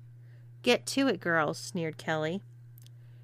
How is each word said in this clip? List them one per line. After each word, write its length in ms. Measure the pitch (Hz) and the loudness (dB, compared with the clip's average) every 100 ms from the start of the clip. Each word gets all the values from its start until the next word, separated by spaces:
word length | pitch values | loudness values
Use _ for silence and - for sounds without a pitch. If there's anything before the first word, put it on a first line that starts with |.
| - - - - - - | -16 -20 -20 -20 -20 -2
"Get 240 | 240 240 - | 2 2 2
to 200 | - 269 | 0 2
it, 140 | 180 | 2
girls," 380 | 180 165 151 160 | 2 2 2 -2
sneered 400 | - 185 160 156 | -6 -4 -4 -4
Kelly. 440 | - 156 156 190 - - - - - - - - | -4 -2 0 -4 -8 -18 -20 -20 -20 -20 -20 -20